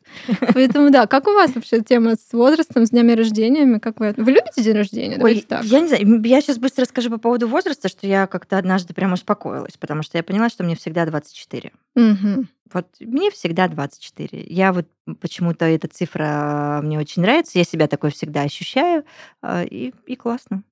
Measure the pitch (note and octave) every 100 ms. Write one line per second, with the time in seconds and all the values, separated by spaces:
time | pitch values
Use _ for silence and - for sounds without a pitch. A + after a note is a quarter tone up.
0 | _ - - G3+ A#3 B3+ C4 D4 C#4+ C4+
1 | G#3+ C4+ G#4 G4+ D#4+ A#3+ - A#3 G#3+ A#3+
2 | A3+ A3+ - A#3 B3+ D#4+ D#4 A#3+ A3+ A#3+
3 | A#3 A3+ A3+ G#3+ A3+ D4+ C4+ G#3+ A3+ G#3+
4 | G#3+ A3 A3+ D4+ D#5+ - A3 G#3 G3+ A#3
5 | G3+ - A#3+ A3 - - A3 C4+ E4 A3
6 | G3+ A#3 A3+ C4 C#4+ A#3 C4 - B3+ -
7 | A#3 A3+ A#3 A#3+ A#3 D4 F#4 C#4 F#3 -
8 | G3 G3 F#3+ F3+ - F#3+ F3+ F#3+ F3 F3+
9 | F#3 F3+ - G3+ - C3 - - - D3+
10 | D3+ E3+ E3 G3 A#3 - F3 D#3+ - E3+
11 | D#3+ D3+ - - - B2 - _ _ B3
12 | A3+ G3 G3+ G#3 A#3+ _ _ F3+ F3 -
13 | A3+ C4 G4+ - E3+ E3 F3+ D#3 C#3+ -
14 | - - D3+ - - E3+ F#3+ F3+ E3 _
15 | - - E3 - E3+ D#3+ E3 D#3+ D#3+ -
16 | F3 - D3+ D3 D3 D3 D3 D3 D3+ D3+
17 | D3+ - F#3 D4+ - F3+ E3+ D#3+ D3+ C#3+
18 | D3+ - D#3 D3 C#3+ - - C4 F4 E4
19 | - - - _ - F3 - - B3+ -
20 | - B3+ A#3 A#3+ - G3 -